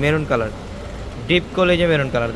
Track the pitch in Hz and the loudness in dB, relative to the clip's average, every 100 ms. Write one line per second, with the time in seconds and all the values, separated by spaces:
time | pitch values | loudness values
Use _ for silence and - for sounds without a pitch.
0 | 143 156 147 127 110 101 - - - - | 2 2 0 0 -2 -6 -10 -10 -10 -10
1 | - - - 175 175 190 180 175 170 156 | -10 -10 0 0 0 0 2 4 4 2
2 | 135 123 117 | 2 0 0